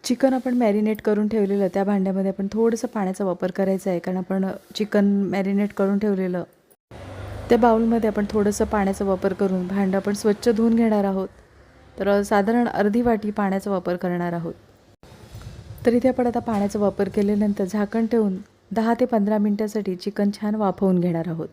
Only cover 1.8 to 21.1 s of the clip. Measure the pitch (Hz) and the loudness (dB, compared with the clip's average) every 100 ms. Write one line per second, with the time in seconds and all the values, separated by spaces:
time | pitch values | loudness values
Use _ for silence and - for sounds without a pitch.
1.8 | 196 202 190 190 190 190 196 214 226 226 | 0 0 0 0 -2 -2 -4 0 0 0
2.8 | 240 220 190 185 196 175 185 185 190 190 | -4 -4 -4 -2 -2 -2 -4 -2 0 0
3.8 | 196 175 175 185 180 190 190 - - - | -2 -4 -2 -4 -2 -2 -2 -6 -12 -8
4.8 | 208 208 202 202 190 202 196 202 202 - | -2 2 2 2 0 -2 0 0 -2 0
5.8 | 196 202 208 190 190 180 - _ _ _ | 0 2 0 -2 -2 -4 -8 _ _ _
6.8 | _ - - - - - - 240 240 220 | _ -18 -16 -14 -12 -12 2 6 6 6
7.8 | 226 233 220 214 202 214 202 202 220 214 | 4 2 2 0 0 2 2 2 0 2
8.8 | 190 196 196 185 196 190 196 185 180 196 | 0 0 0 0 0 0 0 0 -2 0
9.8 | 196 190 202 202 220 208 240 220 226 226 | 2 0 0 0 0 2 2 2 4 4
10.8 | 226 214 196 190 190 - - _ - - | 4 2 2 -2 -4 -10 -20 _ -20 -20
11.8 | - - 196 202 202 208 196 233 240 - | -20 -4 2 2 4 2 2 2 0 2
12.8 | 208 226 240 226 214 208 196 190 202 190 | 2 2 2 0 -2 -2 -2 -2 -2 -2
13.8 | 175 180 185 175 175 170 165 - - _ | -2 -2 -2 -2 -2 -4 -6 -10 -18 _
14.8 | _ _ - - - - - - - - | _ _ -20 -20 -20 -18 -16 -18 -18 -2
15.8 | 247 240 254 254 240 233 233 208 202 208 | 0 2 2 0 -2 -2 -2 -2 -2 0
16.8 | 202 196 196 214 202 208 214 202 190 208 | -2 0 -2 0 0 2 0 0 -2 -2
17.8 | 202 226 226 233 214 185 - _ _ 202 | -2 -2 0 0 0 -4 -10 _ _ -2
18.8 | 226 233 247 226 202 214 208 202 214 214 | 0 0 0 2 2 2 2 0 -2 -2
19.8 | 202 180 - 202 202 202 208 220 202 180 | -4 -6 -6 -2 -2 0 -4 0 0 2
20.8 | 196 180 175 | 2 2 2